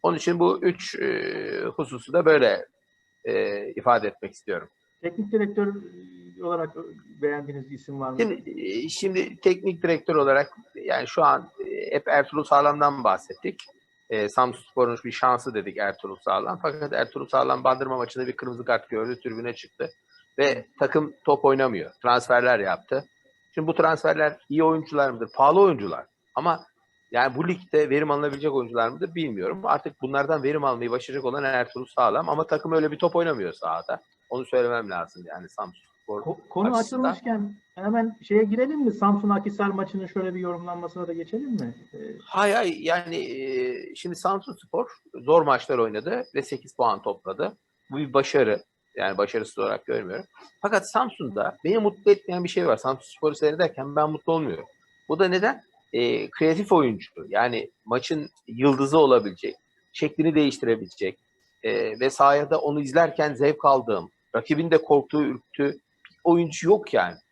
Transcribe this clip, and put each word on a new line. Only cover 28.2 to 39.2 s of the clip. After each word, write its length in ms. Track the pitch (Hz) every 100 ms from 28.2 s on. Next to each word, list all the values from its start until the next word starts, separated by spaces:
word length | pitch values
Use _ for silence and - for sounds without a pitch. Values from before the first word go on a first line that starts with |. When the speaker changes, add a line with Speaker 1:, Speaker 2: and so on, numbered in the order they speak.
| 147 139 151
Speaker 1:
oyuncular 360 | 135 117 117 117
mıdır 260 | 143 185
bilmiyorum. 460 | 165 151 101 92 185
Artık 380 | 196 143 151 -
bunlardan 400 | 131 139 143 156
verim 220 | 135 151
almayı 260 | 139 120 120
başaracak 340 | 123 120 135
olan 200 | 131 139
Ertuğrul 420 | 139 127 123 - 123
Sağlam. 420 | - 120 113 165
Ama 180 | 151 160
takım 260 | 151 160
öyle 180 | 160 151
bir 80 | 151
top 180 | 175 170
oynamıyor 360 | 170 127 95
sahada. 500 | - 82 82 - - _ _ _
Onu 160 | 123 127
söylemem 440 | 127 120 120 104
lazım 340 | 90 82 90 85
yani 220 | 80 92
Samsunspor 760 | - 95 90 _ _ - 104
Speaker 2:
Ko-, 260 | 156 - _
konu 280 | 180 220 233
Speaker 1:
açısından. 340 | 226 254 262
Speaker 2:
açılmışken 440 | 226 240 220 202 - _ -
hemen 380 | 202 226 226 220 -
şeye 160 | 208
girelim 360 | 214 220 262 302
mi? 80 | 254
Samsun 360 | 202 202 202